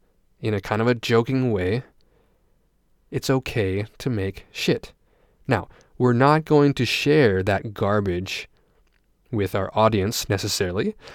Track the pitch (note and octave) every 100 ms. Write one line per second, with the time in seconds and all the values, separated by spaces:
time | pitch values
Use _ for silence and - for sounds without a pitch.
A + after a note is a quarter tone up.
0 | _ _ _ _ A2 G#2 - G#2+ A#2 A#2+
1 | - A#2 A#2 C3 B2+ G2+ F2+ A#2 - _
2 | _ _ _ _ _ _ _ _ _ _
3 | _ C3 - C3 - A#2+ F#2+ F#2+ A2 -
4 | C3+ A2 F#2+ - - - - - - _
5 | _ _ _ _ - A2 - - _ -
6 | B2 A#2+ C#3 D#3 D#3 D3+ C#3+ C3 A#2 -
7 | C#3 D3+ A#2+ F#2+ F#2+ G2 A2+ G2+ G2+ G#2
8 | G2 F2 F#2+ - - _ _ _ _ _
9 | _ _ _ A2 F#2+ G#2 F#2+ - A2 G#2+
10 | F#2+ - - G2 G#2 - F#2 F2+ G3+ -
11 | -